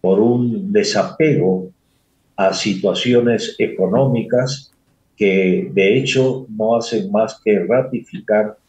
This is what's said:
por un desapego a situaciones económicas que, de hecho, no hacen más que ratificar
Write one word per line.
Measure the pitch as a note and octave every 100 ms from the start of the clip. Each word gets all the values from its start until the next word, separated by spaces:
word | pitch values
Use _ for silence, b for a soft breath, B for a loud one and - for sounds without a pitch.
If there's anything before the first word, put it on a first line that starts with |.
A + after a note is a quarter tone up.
por | F#2 G2
un | A2+ B2 A#2+ G#2+ F#2+
desapego | G2+ - G#2 F#2 - D#3 - F2+ F#2 - _ _ _ _ _ _ -
a | F#2+
situaciones | F#2 G#2+ F#2 G2 F2 A#2+ A#2+ A#2 A2+ - -
económicas | - - F#2+ A2+ C3+ A#2+ G#2+ B2 C3 - - _ _ _ _ _
que, | G#2 F#2+ F#2 F2 -
de | G2 G2 B2
hecho, | C#3 C3+ C3 A#2+ -
no | G#2+ A2 A#2
hacen | A2+ A2 G2
más | G2+ A2 -
que | - G#2
ratificar | F2 B2 C3 A#2+ - - - G#2+ G#2+ -